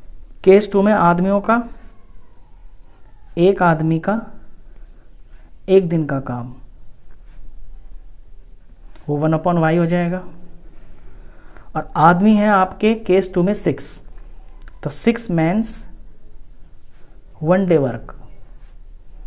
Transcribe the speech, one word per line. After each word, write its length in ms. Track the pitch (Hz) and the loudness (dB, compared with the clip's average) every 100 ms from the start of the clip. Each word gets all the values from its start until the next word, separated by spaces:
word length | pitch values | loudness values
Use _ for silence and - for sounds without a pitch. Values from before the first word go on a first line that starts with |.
| - - - - | -14 -14 -14 0
Case 280 | 185 196 208 | 8 8 8
two 100 | 196 | 4
में 100 | 202 | 4
आदमियों 460 | 208 170 170 190 202 | 6 6 4 4 2
का, 200 | 196 - - - - - - - - - - - - - - - - - - - | 2 0 0 -10 -16 -18 -18 -16 -16 -18 -20 -18 -18 -18 -18 -20 -20 -18 -8 2
एक 240 | 180 190 | 4 6
आदमी 360 | 175 160 160 160 | 4 4 2 2
का 220 | 165 220 - - - - - - - - - - - - - - - | 2 -2 -4 -12 -12 -14 -16 -18 -18 -20 -20 -20 -20 -20 -20 -10 4
एक 200 | 190 175 | 4 6
दिन 160 | 165 147 | 0 0
का 140 | 135 | -2
काम, 320 | 131 123 123 - - - - - - - - - - - - - - - - - - - - - - - - - - | -4 -8 -8 -12 -18 -16 -14 -14 -14 -14 -14 -12 -10 -8 -10 -10 -12 -14 -14 -16 -16 -16 -18 -18 -20 -20 -18 -12 -4
वो 80 | 147 | 0
one 200 | 156 160 | 2 2
upon 240 | 180 175 | 2 2
Y 140 | 160 170 | 4 4
हो 60 | 170 | 4
जाएगा। 380 | 175 170 185 - - - - - - - - - - - - - - - 160 | 2 0 -2 -6 -12 -12 -12 -14 -14 -14 -14 -12 -14 -16 -16 -16 -16 -8 -8
और 160 | - - | -4 6
आदमी 380 | 160 175 208 214 | 6 8 6 6
है 120 | 208 | 6
आपके 440 | 196 185 - 214 220 | 4 2 2 0 2
case 360 | 220 185 185 | 4 2 4
two 100 | 180 | 2
में 100 | 180 | 2
six, 500 | 208 175 135 - - - - - - - - - - | 2 0 -2 -6 -14 -14 -16 -14 -16 -16 -16 -16 -8
तो 60 | 147 | -8
six 400 | - 226 226 - | 0 0 0 0
mans 560 | 170 160 208 220 - - - - - - - - - - - - - - - - - | 2 2 2 -2 -6 -12 -14 -16 -16 -14 -14 -14 -14 -16 -16 -16 -16 -16 -18 -18 -6
वन 240 | 156 185 190 | 2 4 6
डे 100 | 160 | 4
वर्क, 380 | 135 120 - - - - - - - - - - - - | 4 -2 -10 -14 -14 -14 -14 -16 -16 -16 -18 -18 -16 -14